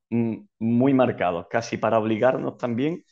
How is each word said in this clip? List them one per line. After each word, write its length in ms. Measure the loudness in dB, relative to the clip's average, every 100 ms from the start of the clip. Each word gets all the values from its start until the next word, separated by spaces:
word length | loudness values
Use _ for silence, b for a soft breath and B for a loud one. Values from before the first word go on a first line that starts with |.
| -4
mm, 260 | -2 -2 -4 -12 -6
muy 340 | 0 2 4
marcados, 540 | 4 2 0 -2 -4 -4
casi 280 | -6 -4 -2
para 220 | 0 2
obligarnos 580 | 2 2 2 0 -4 -6
también 460 | -4 -2 -2 -4 -12